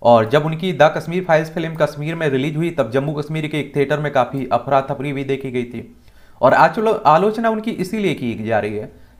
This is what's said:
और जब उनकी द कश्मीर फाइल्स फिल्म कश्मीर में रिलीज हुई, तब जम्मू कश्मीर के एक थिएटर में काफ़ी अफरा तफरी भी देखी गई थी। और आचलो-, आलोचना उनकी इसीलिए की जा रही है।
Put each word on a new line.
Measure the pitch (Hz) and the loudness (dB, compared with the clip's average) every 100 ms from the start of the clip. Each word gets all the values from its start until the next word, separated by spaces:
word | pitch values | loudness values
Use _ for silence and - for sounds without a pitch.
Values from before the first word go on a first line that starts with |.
और | 117 117 110 | 6 6 6
जब | 147 156 | 2 0
उनकी | 160 185 | -4 -4
द | 151 | 4
कश्मीर | 156 160 165 180 | 4 4 -4 -6
फाइल्स | 180 160 160 | 0 0 0
फिल्म | 175 165 | -6 -6
कश्मीर | 160 147 147 147 | -2 -2 -2 -8
में | 165 156 | -2 0
रिलीज | 131 143 151 | 0 -2 -2
हुई, | 170 | -2
तब | 160 120 | -2 -2
जम्मू | 135 147 | -2 -2
कश्मीर | 147 147 156 151 | -6 -6 -6 -4
के | 151 | -4
एक | 139 147 | -4 -2
थिएटर | 139 147 | 0 0
में | 147 | 0
काफ़ी | 135 120 139 127 | 0 0 -2 -2
अफरा | 120 135 135 | -2 2 0
तफरी | 135 127 143 | 0 -6 -6
भी | 139 | -6
देखी | 135 135 135 | -4 -4 -4
गई | 123 | -6
थी। | 120 117 - - - - - - | -6 -10 -14 -20 -20 -20 -20 2
और | 127 | 4
आचलो-, | - 160 220 220 - - | 6 4 4 0 2 4
आलोचना | 160 208 214 226 | 4 4 0 -2
उनकी | 220 220 | -2 -4
इसीलिए | 175 185 220 190 | -6 -4 -2 -2
की | 135 120 104 | -2 -4 -4
जा | 110 107 | -2 0
रही | 104 104 | 0 -6
है। | - - - | -8 -16 -20